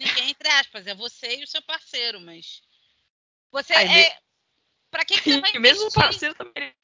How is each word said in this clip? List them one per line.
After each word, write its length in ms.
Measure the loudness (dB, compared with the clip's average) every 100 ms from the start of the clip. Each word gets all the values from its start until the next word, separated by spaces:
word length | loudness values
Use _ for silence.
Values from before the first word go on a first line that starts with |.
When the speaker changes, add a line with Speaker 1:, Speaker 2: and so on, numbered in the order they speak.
| -4
Speaker 1:
ninguém, 220 | -2 -4
entre 180 | -4 0
aspas, 380 | 2 0 -6 -12
é 60 |
você 420 | -12 -12 -12 -10 -10
e 60 |
o 20 | -8
seu 160 | -10
parceiro, 580 | -8 -10 -10 -8 -6 -8
mas 420 | -14 -20 -18 -20 _ _ _ _ _ _ _ _ _
você 200 | -8 2
Speaker 2:
Aí, 120 | 2 6
Speaker 1:
é, 80 |
Speaker 2:
me-, 220 | 6 4 2 _ _ _ _ _ _ _
Speaker 1:
pra 140 | -8
que 100 | -2 -2
que 100 | 2
você 0 |
Speaker 2:
<laughs> 80 | 2
e 20 |
Speaker 1:
vai 120 | 2 2
Speaker 2:
mesmo 220 | 4 4
o 40 | 0
Speaker 1:
investir? 160 | 2
Speaker 2:
parceiro 320 | 2 2 -6
também, 400 | -8 -14 -12 -14 _